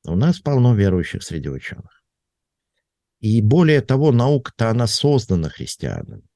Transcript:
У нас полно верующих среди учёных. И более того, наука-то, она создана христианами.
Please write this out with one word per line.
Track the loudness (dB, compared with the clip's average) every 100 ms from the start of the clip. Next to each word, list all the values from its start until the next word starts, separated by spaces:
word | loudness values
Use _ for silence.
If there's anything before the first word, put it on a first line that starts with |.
У | -4 0
нас | 0 0
полно | 0 2 4
верующих | 4 2 0 -4 -10
среди | -10 -10 -8
учёных. | -10 -14 -18 -20 _ _ _ _ _ _ _ _ _ _ _ _ _
И | 0 2
более | 4 4 4 2
того, | 2 0 2
наука-то, | 2 2 0 -4 -4 -2
она | 0 0
создана | 0 2 0 0 -2 -4
христианами. | -8 -14 -10 -10 -10 -14 -20 _